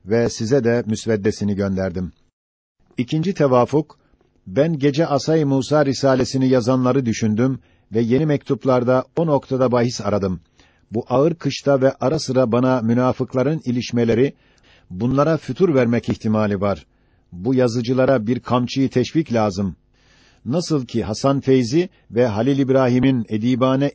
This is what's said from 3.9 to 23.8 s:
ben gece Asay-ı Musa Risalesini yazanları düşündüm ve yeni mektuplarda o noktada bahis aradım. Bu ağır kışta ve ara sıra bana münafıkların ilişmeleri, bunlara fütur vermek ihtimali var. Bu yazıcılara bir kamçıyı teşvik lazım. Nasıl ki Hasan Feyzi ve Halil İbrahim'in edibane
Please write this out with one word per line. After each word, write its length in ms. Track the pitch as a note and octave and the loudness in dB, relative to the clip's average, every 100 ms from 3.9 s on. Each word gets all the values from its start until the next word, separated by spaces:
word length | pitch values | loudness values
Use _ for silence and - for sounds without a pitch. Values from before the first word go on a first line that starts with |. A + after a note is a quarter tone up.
| - _ _ _ _ - | -12 _ _ _ _ -6
ben 320 | G2+ D#3+ D#3 | 0 0 2
gece 280 | C#3+ C#3 D#3 | 0 0 0
Asay-ı 400 | C#3 D#3 D#3+ C#3+ | 0 0 0 2
Musa 400 | C3+ A#2 D3+ C#3 | 0 0 0 0
Risalesini 600 | B2 C3+ B2+ B2 C3+ C3 | 0 2 2 0 0 2
yazanları 580 | B2+ A2+ C3 B2+ C3+ A#2 | 2 2 0 2 0 0
düşündüm 520 | G#2 A2 G#2+ C3 B2 _ _ - | -2 0 0 0 -2 _ _ -6
ve 80 | G#2+ | -2
yeni 260 | A#2 C3 D#3 | 2 2 2
mektuplarda 800 | C#3+ - B2+ C3+ B2 A#2+ B2+ - - | -2 -2 -4 0 0 2 0 0 -4
o 100 | E3 | 0
noktada 460 | C#3 - B2+ B2+ | 0 0 -2 0
bahis 280 | B2 B2 A#2 | 2 0 -4
aradım. 400 | G2+ G2+ F#2+ F2 _ _ _ _ - | -4 -2 -2 -6 _ _ _ _ -10
Bu 140 | G#2+ - | -8 -2
ağır 260 | B2+ D#3+ | 0 0
kışta 460 | E3 C#3+ - C#3 C#3 | 0 -6 -4 0 2
ve 120 | C3+ - | 2 0
ara 180 | B2 D#3 | -2 -2
sıra 340 | - B2+ B2 | -2 0 2
bana 280 | A#2+ B2+ B2+ | 2 2 0
münafıkların 800 | A2+ A#2+ B2+ - B2 C3 C3 D#3+ | 0 0 0 -2 -4 -2 -2 -2
ilişmeleri, 680 | B2+ B2 - A#2+ A#2 A2+ C#3 - _ _ _ _ - | -4 -4 -2 -2 2 2 0 -2 _ _ _ _ -16
bunlara 460 | F2+ A#2+ C3+ D3+ D#3 | -6 -2 2 2 0
fütur 380 | - B2+ F#3 | -4 0 2
vermek 340 | C3+ A#2 A#2 A#2 | 2 2 0 -2
ihtimali 520 | G#2 A2 G#2+ G#2+ G2+ | -4 -2 0 0 0
var. 260 | G2+ F#2 - _ _ _ _ | -2 -4 -10 _ _ _ _
Bu 220 | F2 A2 | -8 -2
yazıcılara 720 | B2+ B2 A#2+ A#2 C3 C3 C3 G#2+ | 0 0 0 -2 0 2 2 0
bir 140 | B2 | -4
kamçıyı 500 | - B2 B2 C3+ C3 | -2 -2 -2 -2 -2
teşvik 420 | B2+ A#2+ D#3 D3+ | 0 -2 -2 -2
lazım. 440 | A#2 G#2+ F#2 G2 D#2+ _ _ _ _ _ _ | 0 0 -2 -6 -6 _ _ _ _ _ _
Nasıl 420 | G#2+ E3 - D3+ A#2+ | -6 -4 -2 -4 -2
ki 180 | A#2 | -4
Hasan 360 | F#2 A2 C3+ C#3 | -4 -2 0 0
Feyzi 480 | C3 C3 A2+ D#3 F3+ _ - | 2 2 4 0 -2 _ -6
ve 160 | G#2+ B2 | 0 0
Halil 320 | G2+ B2+ C#3 | 2 0 0
İbrahim'in 680 | C3 C3+ B2+ B2+ C3+ B2+ G#2+ | 2 2 2 2 2 0 -2
edibane 600 | G#2+ A#2+ B2+ C3 C3 | -2 0 0 2 0